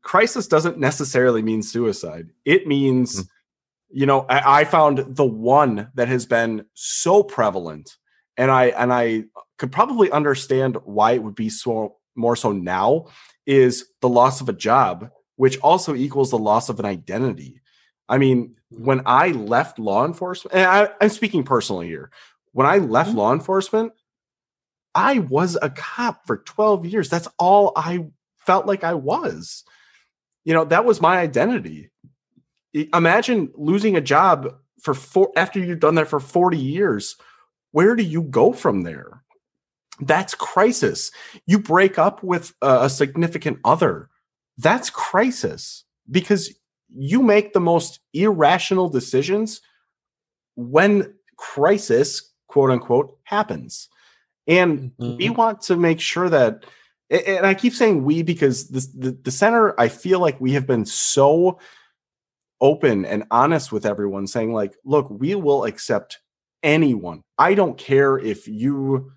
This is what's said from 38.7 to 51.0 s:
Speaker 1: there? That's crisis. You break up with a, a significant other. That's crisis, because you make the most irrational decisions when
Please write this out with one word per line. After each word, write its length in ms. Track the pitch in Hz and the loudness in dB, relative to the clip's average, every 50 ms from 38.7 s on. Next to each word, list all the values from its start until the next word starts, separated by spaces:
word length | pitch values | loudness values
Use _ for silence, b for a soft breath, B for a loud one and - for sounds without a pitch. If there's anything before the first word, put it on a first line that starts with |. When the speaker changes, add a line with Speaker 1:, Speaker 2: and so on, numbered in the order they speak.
| 104 95 | -2 -2
Speaker 1:
there? 420 | 87 82 78 69 - - - - _ _ _ _ _ _ _ _ _ _ _ _ _ _ - _ | -4 -6 -10 -14 -18 -20 -20 -20 _ _ _ _ _ _ _ _ _ _ _ _ _ _ -16 _
That's 320 | 143 135 151 175 190 - - | -2 0 0 0 0 -6 -10
crisis. 800 | - - - - 185 208 240 247 - - - - - - - B B B B B B B | -10 -12 -2 2 2 4 4 2 0 -2 -2 -2 -6 -10 -12 B B B B B B B
You 140 | - 185 214 | 0 0 0
break 400 | 214 - 160 180 196 196 190 - | 2 2 2 4 4 4 2 2
up 240 | 160 202 - - - | 0 0 0 -4 -6
with 300 | 180 180 170 170 - _ _ | -4 -4 -4 -4 -10 _ _
a, 240 | 127 139 131 123 123 | 2 4 4 4 4
a 40 | 139 | 0
significant 720 | 135 - 147 139 139 165 170 165 170 165 - 151 - - - | 0 -2 -2 -2 0 -4 -4 -2 -4 -6 -6 -6 -6 -2 0
other. 460 | - 160 165 185 123 85 76 - _ _ _ _ _ _ _ _ _ _ | 0 2 2 2 -2 -2 -4 -14 _ _ _ _ _ _ _ _ _ _
That's 320 | - 120 160 220 254 - - | 0 0 2 2 2 -2 -8
crisis, 920 | - - - - - 185 233 262 247 - - 92 - - - - - - _ _ _ _ _ - | -8 -8 -8 -2 0 0 0 0 -2 -4 -8 -8 -8 -10 -16 -18 -18 -20 _ _ _ _ _ -4
because 420 | 131 185 180 - 208 190 196 - - _ _ _ _ _ _ _ | -4 -4 0 0 -2 -2 -2 -8 -14 _ _ _ _ _ _ _
you 300 | - 131 135 143 190 262 | -14 -12 -6 -2 0 2
make 320 | 262 220 202 214 208 208 - | 4 4 4 4 2 2 -2
the 60 | 185 | 0
most 400 | 170 170 170 165 165 - - _ _ _ - | 2 2 2 0 0 -4 -16 _ _ _ -4
irrational 760 | 151 190 214 202 160 151 143 180 180 - - 190 185 185 175 | 0 0 0 2 4 4 4 4 2 0 -2 0 0 0 0
decisions 720 | 147 127 123 - - 131 143 175 196 208 226 214 - - _ _ _ _ _ _ _ _ _ _ _ _ _ _ _ _ _ _ _ | -2 -4 -4 0 -2 -2 0 0 -2 -2 -4 -6 -8 -16 _ _ _ _ _ _ _ _ _ _ _ _ _ _ _ _ _ _ _
when 580 | - 120 120 135 156 185 202 208 202 | -14 -10 0 2 4 4 4 4 2